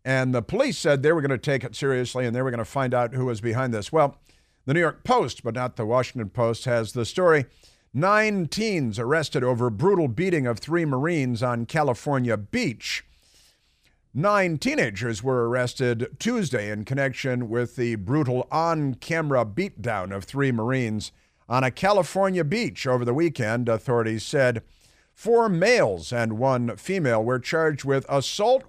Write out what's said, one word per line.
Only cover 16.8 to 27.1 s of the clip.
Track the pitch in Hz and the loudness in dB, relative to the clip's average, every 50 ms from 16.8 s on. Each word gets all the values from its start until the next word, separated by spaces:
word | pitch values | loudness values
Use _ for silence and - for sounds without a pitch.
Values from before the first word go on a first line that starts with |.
| 104 | -6
connection | - 139 139 139 135 120 - - 135 127 123 123 107 | -4 -2 -2 -2 -2 -2 -4 -4 -2 -2 -2 -2 -2
with | 113 123 120 120 - | -2 -2 -2 -4 -4
the | - 123 120 113 | -4 -2 -2 -2
brutal | 107 92 90 131 156 147 123 123 123 120 - | -4 -4 -2 0 0 2 2 0 -2 -2 -2
on-camera | 147 156 165 170 165 156 147 139 123 - - - 170 165 160 147 139 127 113 | -2 0 0 0 0 0 0 -2 -4 -6 -6 -4 -2 -2 0 2 2 2 0
beatdown | 107 98 160 185 202 - - 101 120 110 101 90 95 | 0 -2 -4 -4 -4 -6 -6 -6 -4 -4 -4 -4 -6
of | 98 98 95 | -8 -8 -10
three | - - 139 139 135 | -6 -2 0 0 2
Marines | 127 113 110 120 131 131 123 110 107 107 101 - - _ _ _ _ _ _ - | 2 0 0 0 0 0 0 -2 -2 -4 -6 -8 -14 _ _ _ _ _ _ 0
on | 117 127 131 | 0 2 2
a | 131 | 0
California | 120 - 185 190 208 196 175 - - 190 196 190 185 180 160 | -2 0 2 4 4 4 2 0 0 0 0 2 2 0 0
beach | 143 175 233 233 143 98 - - 127 | 0 0 -2 -2 -4 -6 -4 -2 0
over | 127 123 123 | 0 2 2
the | 120 120 | 0 0
weekend, | 147 170 170 147 - 120 107 113 123 123 117 | 2 0 0 0 -2 -2 0 0 0 2 0
authorities | 113 107 - - 123 120 113 110 110 110 - | 0 0 0 0 0 2 2 0 -2 -4 -6
said. | - - 143 135 123 120 113 - _ - _ _ _ _ _ _ _ _ | -2 0 2 2 2 2 0 -6 _ -20 _ _ _ _ _ _ _ _
Four | _ - 208 233 233 233 220 | _ 0 2 4 4 4 4
males | 185 165 180 226 247 220 160 113 95 85 80 - | 2 2 4 4 4 4 4 2 0 -4 -6 -4
and | 123 120 117 113 107 107 | -2 -2 0 0 0 0
one | 123 135 131 127 120 117 104 101 | 0 2 2 2 0 -2 -6 -8
female | - - 190 196 160 127 | -6 -4 -2 0 2 2